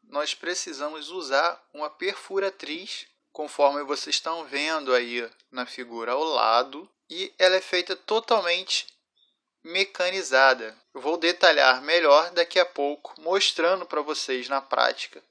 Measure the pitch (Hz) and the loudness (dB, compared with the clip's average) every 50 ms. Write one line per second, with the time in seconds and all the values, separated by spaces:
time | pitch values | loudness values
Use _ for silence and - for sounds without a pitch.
0 | _ _ 139 143 151 147 - - - 165 180 175 - - 156 135 143 151 156 156 | _ _ -6 -6 -4 -4 -6 -8 -6 -6 -6 -6 -8 -10 -10 -8 -8 -8 -8 -10
1 | 147 147 175 190 165 135 135 139 156 170 175 - _ _ _ 147 151 151 - _ | -14 -12 -12 -12 -6 0 0 2 2 2 -2 -4 _ _ _ -10 -10 -10 -8 _
2 | - 190 196 - - - 190 196 196 196 190 _ - 143 151 170 190 208 - - | -6 -6 -6 -6 -10 -6 -4 -2 -2 -2 -4 _ -12 -10 -10 -10 -10 -12 -12 -14
3 | - _ _ _ _ _ _ - 151 147 - - 143 139 143 143 147 135 147 139 | -14 _ _ _ _ _ _ -12 -10 -10 0 4 4 4 4 2 -4 -4 -4 -6
4 | - 151 151 - - 160 165 170 160 135 139 139 147 156 160 156 143 131 127 123 | -4 -4 -4 -2 -2 -4 -6 -6 -8 -6 -4 -4 -2 -2 -2 -2 0 2 2 2
5 | 123 120 120 120 117 113 _ _ _ _ - 127 123 - - - 127 117 117 117 | 2 0 -6 -6 -6 -8 _ _ _ _ -10 -10 -8 -8 -8 -12 -12 -12 -10 -8
6 | 113 117 123 139 156 160 147 120 110 110 113 120 127 139 135 147 185 _ _ _ | -4 -4 -2 -2 -2 0 0 2 2 4 4 2 0 -2 -8 -18 -18 _ _ _
7 | _ _ 156 175 190 - _ - 185 185 185 190 190 - - 180 175 - 185 - | _ _ -10 -10 -10 -10 _ 2 4 4 4 4 0 0 -4 -4 -2 -4 -8 -10
8 | _ - 214 226 226 - 240 220 185 175 175 180 190 - - - - - _ _ | _ -2 -2 -2 0 2 0 0 2 0 -2 -4 -4 -4 -6 -6 -6 -8 _ _
9 | _ _ _ _ _ _ _ _ _ _ _ _ _ 160 170 185 196 190 - - | _ _ _ _ _ _ _ _ _ _ _ _ _ -6 -2 -2 -2 -2 -2 -4
10 | 180 180 185 190 175 135 131 131 135 131 131 123 113 110 107 _ _ _ _ 135 | -2 -2 -2 -4 -4 2 4 6 6 6 6 4 -2 -12 -14 _ _ _ _ -6
11 | 127 147 165 170 160 170 175 175 - 175 156 143 139 131 127 127 139 147 165 175 | -2 -2 -2 0 0 0 2 4 4 4 6 6 6 6 4 4 0 0 2 4
12 | 165 147 143 151 165 175 175 170 170 170 - 190 175 175 - - 143 143 147 - | 6 8 6 6 6 2 0 -2 -2 2 2 2 2 2 0 -4 -4 -4 -4 -6
13 | _ - - - 156 160 185 202 202 - - - 160 170 185 190 180 165 - 156 | _ -20 -20 -10 -4 0 0 2 2 0 0 2 0 2 0 0 -4 -6 -4 -4
14 | 147 147 151 - - - 131 127 123 123 139 139 135 - - 131 123 123 123 - | -4 -4 -6 -6 -4 -4 -4 -4 -2 -2 -4 -4 -2 -2 0 2 2 2 2 -2
15 | - - - - _ _ | -10 -14 -14 -20 _ _